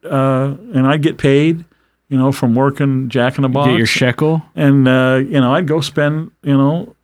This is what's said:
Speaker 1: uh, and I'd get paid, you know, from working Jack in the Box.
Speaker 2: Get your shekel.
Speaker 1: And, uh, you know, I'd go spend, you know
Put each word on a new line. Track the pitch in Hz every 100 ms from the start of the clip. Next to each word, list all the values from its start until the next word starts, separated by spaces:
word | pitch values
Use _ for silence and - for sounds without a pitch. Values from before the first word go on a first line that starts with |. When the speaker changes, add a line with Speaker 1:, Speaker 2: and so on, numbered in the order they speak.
Speaker 1:
uh, | - 139 135 131 139 139 240
and | 139 131
I'd | 151
get | 151 -
paid, | 143 139 151 165 170 _ _ _ _
you | 135
know, | 131
from | 135 123
working | 113 139 139 143 131 131
Jack | 131 120 127
in |
the | 135
Box. | 127 143
Speaker 2:
Get | 120
your | 113
shekel. | - 127 123 156 160 -
Speaker 1:
And, | - 147 139 131
uh, | 131 131 131 135
you | 147
know, | 123
I'd | 147 170
go | 156
spend, | 147 - 147 156 165 _
you | - 139
know | 139 165 208 _